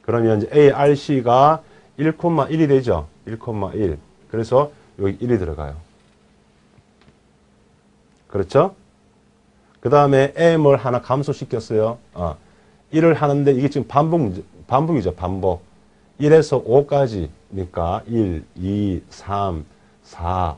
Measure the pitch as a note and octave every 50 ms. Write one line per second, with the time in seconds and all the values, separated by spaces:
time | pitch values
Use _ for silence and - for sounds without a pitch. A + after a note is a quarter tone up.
0 | _ - A2 A#2 A2+ A2+ A2 G#2 G#2 - - D3+ D3 C#3 A2 B2 C#3+ D3 D3 -
1 | - - D3 C3+ A#2 A#2+ A#2+ B2+ C#3 D3 D#3+ D#3 - - - - _ _ _ -
2 | C#3+ D#3+ D#3 - - F3 E3+ D3+ C3 B2 D#3 D#3 D#3 C#3+ C#3 C3+ B2+ A#2 F#2 D#2+
3 | D2+ - _ _ _ G2 A2+ A2 - B2 A2 G#2 G2 F#2 - G#2 G#2+ F2+ D2+ D2
4 | - _ _ _ _ _ - A2 A2+ - B2 C3 D3 D3 - - _ _ _ -
5 | G2 G2 F#2+ - A#2+ A#2+ A#2+ G#2 F2+ E2 D2+ C#2+ D2+ C#2+ D2 D#2+ E2 _ _ _
6 | _ _ _ _ _ _ _ _ _ _ _ _ _ _ _ _ _ _ _ _
7 | _ _ _ _ _ _ _ _ _ _ _ _ _ _ _ _ _ _ _ _
8 | _ _ _ _ _ _ - G2+ F#2+ E2+ - C3+ E3 F#3+ - _ _ _ _ _
9 | _ _ _ _ _ _ _ _ _ _ _ _ _ _ _ _ - A#2+ C3+ D3
10 | C#3+ C#3 C#3 C3+ C3+ C#3 - - E3 E3+ E3 D#3+ D3+ C#3 C#3 A#2 A2 C3 A#2+ B2
11 | - - B2+ C#3+ C#3 D3+ C3 - C#3+ - - A#2 - - A2+ G#2+ G#2+ A2 A#2+ -
12 | _ _ _ F2 F2+ D#2+ D2+ - _ _ _ _ _ _ _ _ _ _ - D#3
13 | E3 E3 D#3 - D3 C#3+ C#3+ C#3+ C#3+ C#3+ C#3 B2 C#3 C#3 - C#3+ A#2 - - C#3
14 | D3+ D#3+ E3 E3+ C#3 G2+ F2 F#2 - _ _ D#2+ D#2+ - A#2+ C3+ D#3+ D#3+ F3 C3
15 | F#2+ F2+ F2+ - F#2 F2+ F#2+ F#2+ F#2+ F#2 F2 F2+ - _ _ _ _ _ _ _
16 | _ _ _ - C#3+ D3 D#3 D#3+ D3+ - D3 B2 - A2 A#2 C#3+ C#3+ - C#3+ C#3+
17 | C#3 B2 A2 G2 D#2+ D2+ - _ _ _ G2+ F#2+ F#2 F2 - F#2 E2+ E2+ F#2 A2
18 | - A2 A#2 A#2 G#2+ F#2+ E2+ D#2 - _ _ E2 F#2 F#2+ G2+ G#2 G#2 G2+ F2+ E2
19 | - _ - - - - G2+ G2+ G2+ F#2+ F2 D#2+ D2+ _ _ _ _ _ _ _
20 | _ _ - - F2 E2+ F#2 F#2 F2+ E2 D2+